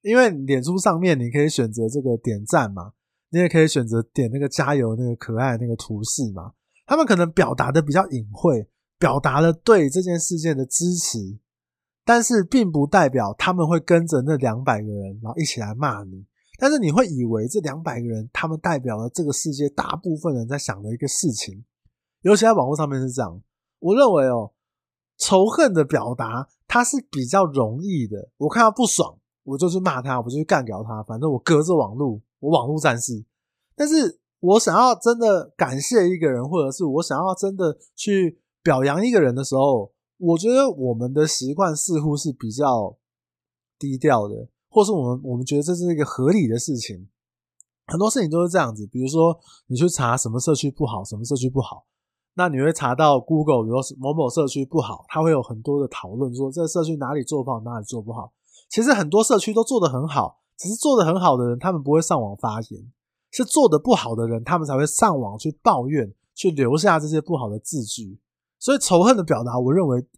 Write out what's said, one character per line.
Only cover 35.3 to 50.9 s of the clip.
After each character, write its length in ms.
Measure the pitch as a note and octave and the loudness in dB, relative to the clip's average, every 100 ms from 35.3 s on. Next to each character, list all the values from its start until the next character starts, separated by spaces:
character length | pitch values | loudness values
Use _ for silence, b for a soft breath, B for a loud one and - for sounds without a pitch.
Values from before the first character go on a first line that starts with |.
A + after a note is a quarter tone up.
| F#3+ D3 _ | 2 0 _
感 240 | D3 C3 | -2 -2
谢 280 | C#3+ A#3+ F3+ | 2 4 4
一 100 | F#3 | 2
个 100 | D#3+ | 0
人， 200 | B2+ C3 | 0 -2
或 160 | F3 | 0
者 80 | C#3 | -2
是 120 | C3+ | -2
我 180 | E3 C#3 | -2 -2
想 140 | E3+ C3+ | -2 -2
要 160 | F3+ | -2
真 220 | F#3 G3 G3 | -2 -4 0
的 220 | F3 - _ | -2 -2 _
去 460 | - - G3 F3+ - _ _ | -10 0 2 2 -2 _ _
表 200 | - C3+ | 2 2
扬 200 | C#3 D3 | 2 0
一 80 | A#3 | 2
个 80 | A#3 | 4
人 120 | C#3 | 4
的 120 | B2 | 0
时 100 | C3+ | -2
候， 380 | C3 C#3 B2+ G2 _ _ _ | 2 2 2 -2 _ _ _
我 200 | F3 E3 | 0 2
觉 160 | G#3 | 4
得 160 | B3+ C#4 | 4 2
我 240 | D#3+ B2+ | 0 -4
们 200 | A2+ B2 | -4 -2
的 120 | C3+ D#3 | 0 0
习 280 | - C3 | 0 -4
惯 200 | D3 F#3+ | 0 -2
似 260 | D3+ - D#3+ | 0 -2 -2
乎 160 | D3+ D3 | 0 -2
是 160 | D#3+ | -4
比 180 | B2 A2+ | -6 -8
较 460 | A2 C#3+ B2 G2 - _ _ _ _ _ _ _ _ | -2 0 2 -2 -8 _ _ _ _ _ _ _ _
低 180 | C#3 C3 | -8 -2
调 320 | D3+ B2 G#2 | 2 2 0
的， 200 | G#2+ A#2 _ _ | -8 -14 _ _
或 160 | - | 2
是 80 | G#3 | 4
我 160 | G3 B2 | 2 0
们， 120 | B2+ | -4
我 120 | C#3 B2 | -4 -6
们 80 | |
觉 120 | C3 C#3+ | -2 0
得 60 | |
这 120 | D3 | 0
是 180 | F3 F3 | -2 -2
一 40 | D#3+ | 0
个 80 | |
合 260 | C#3+ - C3 | -2 0 2
理 160 | G#3 C3+ | 2 2
的 120 | A2+ | 0
事 180 | - C3 | -4 -6
情。 320 | - F#2+ F#2+ _ _ _ _ _ _ _ - | -6 -14 -18 _ _ _ _ _ _ _ -8
很 120 | E3 | -2
多 100 | G#3 | 0
事 100 | C4 | 0
情 100 | F3 | 0
都 120 | E3 | 0
是 60 | F3 | 0
这 100 | F3+ | 0
样 160 | C3+ | 0
子， 120 | G#2+ G2+ | -4 -8
比 140 | B2 | -6
如 80 | C3 | -2
说 320 | D#3 E3 E3 b b _ | 4 4 2 b b _
你 100 | B2 | 0
去 120 | F3 | 0
查 280 | E3 B2 A#2+ | 2 0 0
什 120 | B2 | -2
么 100 | A#2 | -4
社 160 | B2+ | 0
区 160 | D3 D3 | 0 -2
不 140 | B2+ | -2
好， 180 | A2+ | -4